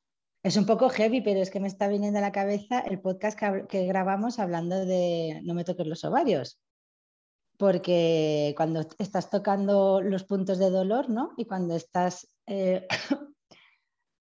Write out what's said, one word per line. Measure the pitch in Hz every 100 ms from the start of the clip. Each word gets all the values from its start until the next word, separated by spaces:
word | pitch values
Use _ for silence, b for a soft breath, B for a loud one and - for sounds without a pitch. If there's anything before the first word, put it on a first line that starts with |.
| _ _ _ _
es | 196 165
un | 196
poco | 220 254
heavy, | 254 220 254
pero | 208 190
es | 185
que | 190
me | 196
está | 190 202
viniendo | 202 208 208
a |
la | 202
cabeza | 202 196 208 202 247
el | - 190
podcast | 190 190 214 214
que | 208
hab-, | 196 -
que | 196 180
grabamos | 190 190 196 226 233
hablando | 190 170 175 185 185
de | 185 175 170 160 156
No | 170
me | 170
toques | 175 180 156
los | 165
ovarios. | 151 233 311 165 120 - _ _ _ _ _ _ _ _ _ -
Porque | 202 175 180 175 165 165 156 151 147 147
cuando | 160 160 156 -
estás | 196 185 175
tocando | 202 202 196 196 202 196 196
los | 190 190
puntos | 190 196 190 185
de | 190
dolor, | 190 190 233 285
¿no? | 226 302 -
Y | 226
cuando | 190 175 165
estás, | - 180 180 180 - _ -
eh, | 196 190 185 190
<coughs> | - - 285 285 _ _ b b b b _ _ _